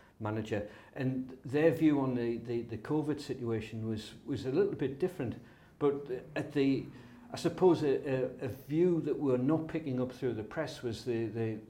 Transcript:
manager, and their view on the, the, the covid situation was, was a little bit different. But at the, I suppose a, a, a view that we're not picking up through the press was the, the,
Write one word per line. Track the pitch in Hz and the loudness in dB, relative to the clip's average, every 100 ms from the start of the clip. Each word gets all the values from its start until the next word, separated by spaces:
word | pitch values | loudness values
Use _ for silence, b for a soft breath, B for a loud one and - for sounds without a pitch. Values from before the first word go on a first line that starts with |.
| B - | B -6
manager, | 107 110 110 104 - B B - | -4 -2 -2 -4 -4 B B -4
and | 131 131 - - 120 | -2 -2 -6 -10 -2
their | 143 165 | 4 4
view | 156 156 143 | 6 4 4
on | 131 120 | 2 0
the, | 117 113 120 | 0 -2 -2
the, | 117 | -4
the | 117 113 | -4 -8
covid | - 151 147 143 | -2 -2 0 -4
situation | - 127 117 110 110 113 110 | -4 -6 -2 -2 -4 -6 -4
was, | 107 - - - | -4 -6 -12 -6
was | 135 131 | -4 0
a | |
little | 147 202 | 0 0
bit | - 135 135 | 0 -4 -2
different. | 180 - 117 - B B B - | -4 -2 -6 -6 B B B 0
But | 143 139 123 123 - 151 | 2 2 -4 -8 -6 -6
at | - | -2
the, | 143 139 131 - B B B B | 2 4 4 -2 B B B B
I | - | -2
suppose | 165 165 185 160 | -2 4 6 6
a, | 147 127 143 | 4 2 0
a, | 131 127 - 127 | 0 0 -4 -8
a | - - | -8 -2
view | 156 180 160 147 | 4 4 4 2
that | - | 0
we're | 139 127 | 2 4
not | 131 160 160 | 4 2 0
picking | 160 151 127 | -4 -2 0
up | 127 | -2
through | - 127 | -2 -2
the | 107 | -2
press | 104 160 143 - | -4 -4 -4 -4
was | 120 113 | -6 -4
the, | 123 113 113 | -2 -2 -2
the, | 113 110 107 | -2 -2 -4